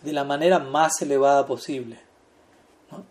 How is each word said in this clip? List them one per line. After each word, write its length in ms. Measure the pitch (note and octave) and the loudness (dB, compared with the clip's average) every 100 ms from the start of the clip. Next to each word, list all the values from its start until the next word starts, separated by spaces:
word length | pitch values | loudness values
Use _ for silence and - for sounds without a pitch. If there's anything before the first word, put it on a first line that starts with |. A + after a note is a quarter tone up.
de 120 | D3+ | -6
la 100 | D3 | -6
manera 340 | C#3+ C#3+ E3 F3+ | -4 0 2 2
más 440 | C3+ C#3+ D#3 - | 0 2 2 0
elevada 420 | D3+ C#3 C#3 C#3 | -2 2 4 4
posible", 560 | C3+ B2 - C#3 A#2+ A2+ _ _ _ _ _ _ _ _ _ | 2 -6 -6 -10 -10 -16 _ _ _ _ _ _ _ _ _
¿no? 140 | - - | -20 -20